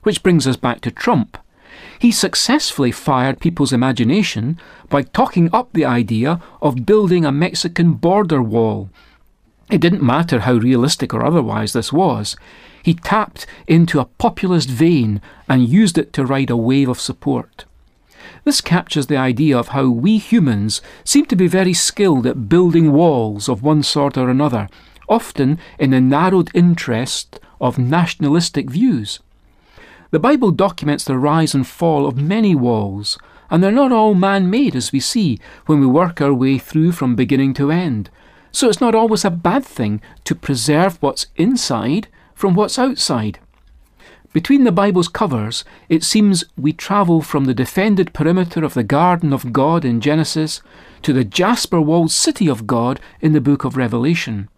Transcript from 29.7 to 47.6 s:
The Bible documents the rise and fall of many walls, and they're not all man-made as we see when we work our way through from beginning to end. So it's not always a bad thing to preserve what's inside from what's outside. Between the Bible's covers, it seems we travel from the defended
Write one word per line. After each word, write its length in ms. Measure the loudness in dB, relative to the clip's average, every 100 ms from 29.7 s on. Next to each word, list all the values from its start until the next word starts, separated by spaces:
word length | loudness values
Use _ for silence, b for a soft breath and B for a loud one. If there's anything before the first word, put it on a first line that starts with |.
| b b b b
The 60 | -2
Bible 320 | 2 2 2
documents 540 | 2 0 -2 -4 -4
the 140 | -2 -2
rise 360 | 0 2 0
and 120 | 0 -4
fall 400 | -2 0 0 -2
of 100 | -2
many 380 | -2 0 2
walls, 640 | 2 2 0 -2 -6 -8 -10 b b b
and 120 | 0
they're 80 | 2
not 220 | 2 2
all 220 | 2 2
man-made 600 | 2 2 0 0 0 0
as 180 | -2 -4
we 80 | -4
see 380 | -2 -2 0 -2 B B 0
when 120 | 2
we 80 | 4
work 360 | 4 2 0
our 100 | 0
way 240 | 2 0 -2
through 360 | -2 0 0
from 240 | 0 -2 0
beginning 360 | 0 0 0
to 160 | 0 -2
end. 380 | 0 -2 -4 -8 b b b b
So 200 | -2 0
it's 100 | 2
not 140 | 2
always 320 | 2 2 0 -2
a 40 |
bad 320 | -2 -2 -2
thing 380 | -4 -6 -4 -4 B B
to 100 | -8
preserve 640 | -8 -4 -4 0 2 2 0
what's 240 | -4 -4 -12 -2
inside 720 | 0 0 -2 -4 -2 -4 -6 b b
from 200 | _ 0
what's 240 | 0 0 0
outside. 600 | -2 -2 -4 -2 -4 -8 _ _ _ -20 _ b b b b
Between 320 | -6 2 4
the 80 | 4
Bible's 360 | 4 2 2 0
covers, 560 | -2 -2 -2 -4 -8 -12 b b
it 120 | -2
seems 420 | 0 2 2 2 -4 -4
we 160 | -4
travel 480 | -4 -4 0 2 0
from 240 | 0 -2
the 80 | -2
defended 600 | -2